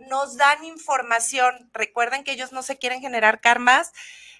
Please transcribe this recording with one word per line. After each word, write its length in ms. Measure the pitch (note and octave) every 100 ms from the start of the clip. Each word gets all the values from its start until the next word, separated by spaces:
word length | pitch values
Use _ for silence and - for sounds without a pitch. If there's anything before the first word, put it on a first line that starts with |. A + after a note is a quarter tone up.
nos 360 | C4 C4+ C#4 A#3+
dan 280 | C#4+ D4+
información. 1040 | D#4+ D#4+ - C4+ A#3+ A#3 - C4+ B3+ B3 _
Recuerden 520 | A3 G#3+ A#3+ A#3+ C4+
que 80 | C#4
ellos 180 | B3+ B3+
no 120 | C4
se 160 | B3+ C4+
quieren 220 | B3 B3+
generar 400 | C4 A#3+ G#3+ A3+
karmas, 520 | A#3 A#3+ B3 C4+ E4+ - - - - -